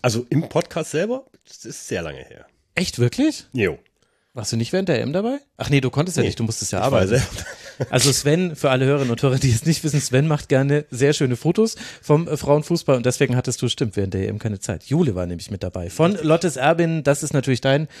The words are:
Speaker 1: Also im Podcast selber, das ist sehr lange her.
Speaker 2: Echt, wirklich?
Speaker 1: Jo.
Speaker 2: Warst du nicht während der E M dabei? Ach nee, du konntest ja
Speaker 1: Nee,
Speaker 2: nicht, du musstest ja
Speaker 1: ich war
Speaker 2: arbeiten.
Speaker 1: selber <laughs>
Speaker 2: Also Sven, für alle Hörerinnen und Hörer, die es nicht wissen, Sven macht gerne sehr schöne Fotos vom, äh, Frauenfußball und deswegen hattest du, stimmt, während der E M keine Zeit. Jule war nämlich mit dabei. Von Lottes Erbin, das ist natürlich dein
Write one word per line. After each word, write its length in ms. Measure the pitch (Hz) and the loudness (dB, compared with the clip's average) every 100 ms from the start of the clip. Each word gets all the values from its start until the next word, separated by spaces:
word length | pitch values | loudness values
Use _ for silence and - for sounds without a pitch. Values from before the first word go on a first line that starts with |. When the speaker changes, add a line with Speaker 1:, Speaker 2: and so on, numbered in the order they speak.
Speaker 1:
Also 240 | 123 110 - | -2 -2 0
im 200 | 139 135 | -2 0
Podcast 420 | 160 - 170 156 | -2 -2 -6 -4
selber, 340 | 147 208 254 - _ _ | -2 -2 -4 -8 _ _
das 160 | - | -20
ist 240 | 110 - - | -16 -14 -8
sehr 140 | 95 | -6
lange 180 | 82 67 | -6 -12
her. 260 | 64 - - _ _ - | -18 -20 -20 _ _ -6
Speaker 2:
Echt, 240 | 185 - | -4 0
wirklich? 460 | 120 - 302 - - | 0 2 0 -2 -8
Speaker 1:
Jo. 260 | 127 95 - _ _ _ _ _ | -2 0 -2 _ _ _ _ _
Speaker 2:
Warst 200 | - 107 | -10 -4
du 20 | 113 | -2
nicht 160 | 117 | -2
während 160 | 185 190 | -2 0
der 120 | 123 | -2
E 20 | |
M 100 | 117 | 0
dabei? 280 | 175 220 285 _ - | -2 -4 -6 _ -8
Ach 120 | - | 0
nee, 120 | 143 | 2
du 80 | 131 | 2
konntest 260 | 139 180 156 | -2 -2 0
ja 80 | |
Speaker 1:
Nee, 60 | 110 | 0
Speaker 2:
nicht, 100 | - | 0
du 40 | |
musstest 280 | 113 - 107 | -4 -4 -4
ja 60 | 95 | -2
Speaker 1:
ich 40 | |
war 180 | 120 127 | 2 2
Speaker 2:
arbeiten. 80 | 95 | 4
Speaker 1:
selber 160 | 123 110 | 2 0
<laughs> 600 | - - - - - 135 | -6 -12 -16 -14 -8 0
Speaker 2:
Also 220 | 131 139 | 2 2
Sven, 420 | - 147 165 185 151 | 2 2 2 0 0
für 140 | 143 | 2
alle 160 | 131 131 | 4 4
Hörerinnen 260 | 143 131 | 2 0
und 100 | 117 | 2
Hörer, 180 | 139 131 | 2 2
die 100 | 135 | 2
es 160 | 113 160 | 2 2
nicht 180 | 160 | 0
wissen, 160 | 156 143 | 0 -2
Sven 260 | - 127 156 | 0 2 2
macht 220 | 147 - | 0 2
gerne 380 | 131 139 147 147 | 2 4 0 -2
sehr 220 | 123 139 | 0 2
schöne 240 | 151 135 120 | 2 0 0
Fotos 400 | 156 175 220 - - - | 0 2 2 0 -16 -8
vom, 280 | - 151 170 | 2 2 2
äh, 80 | 147 | -2
Frauenfußball 580 | - 147 147 175 - 127 | 2 2 2 -2 2 2
und 100 | 117 | 2
deswegen 300 | - 135 123 | 2 2 2
hattest 260 | 127 120 | 0 -2
du, 60 | 120 | -2
stimmt, 300 | - 110 104 | -2 -2 -2
während 160 | 98 | -2
der 80 | 95 | -2
E 60 | 101 | -2
M 120 | 104 | -4
keine 220 | 110 98 | -6 -6
Zeit. 220 | - 87 | -6 -8
Jule 320 | - 147 160 92 | -2 0 2 0
war 100 | 87 | -4
nämlich 260 | 85 - | -6 -8
mit 120 | 98 | -8
dabei. 260 | 95 92 87 | -6 -6 -6
Von 280 | - 165 196 | 0 0 2
Lottes 340 | 156 165 180 131 | 2 2 0 0
Erbin, 480 | 139 165 170 165 | 0 2 0 0
das 200 | 139 147 | 0 0
ist 100 | 151 | 0
natürlich 260 | 143 131 123 | -2 0 0
dein 300 | 135 143 156 - | 2 0 0 -10